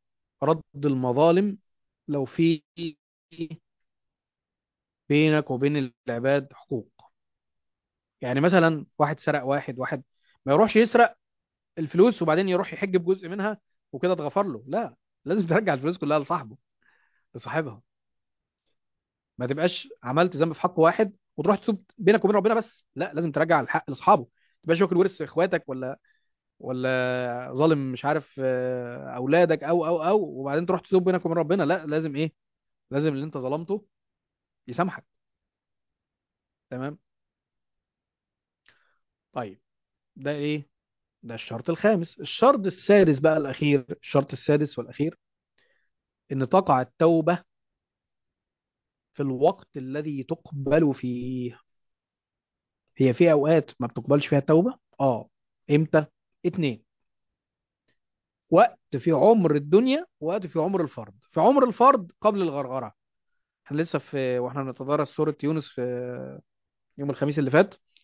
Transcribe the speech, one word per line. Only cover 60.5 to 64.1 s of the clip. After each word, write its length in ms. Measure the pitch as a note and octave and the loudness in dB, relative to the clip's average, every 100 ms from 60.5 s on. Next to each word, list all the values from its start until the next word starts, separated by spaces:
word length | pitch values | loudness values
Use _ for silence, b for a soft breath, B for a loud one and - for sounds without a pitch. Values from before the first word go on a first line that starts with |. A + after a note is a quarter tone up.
| E3 | -4
عمر 220 | D#3+ F#3+ | -2 -2
الفرد. 320 | D#3 - A2 _ _ | -4 -8 -18 _ _
في 100 | D#3+ | 2
عمر 280 | G3 C#4+ B3 | 4 6 2
الفرد 440 | - B3+ C4 F3 _ | 4 4 4 -2 _
قبل 220 | G#3+ G3+ | 0 0
الغرغرة. 520 | F3 C#3 C3 C3 A2+ _ _ _ _ _ _ _ - | -2 -4 -6 -6 -8 _ _ _ _ _ _ _ -8
احنا 160 | C#3+ | -6
لسه 160 | E3 D3+ | -2 -4
في، 400 | - | -6